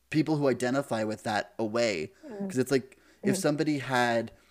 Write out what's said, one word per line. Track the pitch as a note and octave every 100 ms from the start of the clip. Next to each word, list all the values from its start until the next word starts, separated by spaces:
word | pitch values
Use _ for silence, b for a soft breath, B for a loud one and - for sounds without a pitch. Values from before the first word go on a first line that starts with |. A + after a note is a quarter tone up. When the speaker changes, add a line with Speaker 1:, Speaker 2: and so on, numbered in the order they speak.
| -
Speaker 1:
people | D#3 D3 D3+
who | C#3
identify | B2 B2+ C#3 C#3 A2+
with | G#2+ G#2+
that | A#2 G#2 - -
away. | A2 A2+ A#2 F#2 D#2 - D4+
Speaker 2:
Mm-hmm. | G#3 G3+
Speaker 1:
'Cause | B2+
it's | B2+
like, | C3+ - - b b
if | - -
Speaker 2:
Mm-hmm. |
Speaker 1:
somebody | D3+ D3+ D#3 D3
had, | B2 B2+ A#2+ A#2 A2+ - b